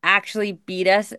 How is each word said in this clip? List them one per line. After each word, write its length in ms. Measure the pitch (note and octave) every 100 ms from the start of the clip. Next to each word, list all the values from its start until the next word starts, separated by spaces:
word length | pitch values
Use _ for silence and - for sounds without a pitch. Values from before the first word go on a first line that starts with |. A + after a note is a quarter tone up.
actually 500 | E3+ G3+ - A3 G#3
beat 340 | F3 - F#3 F#3
us 260 | G3+ G3+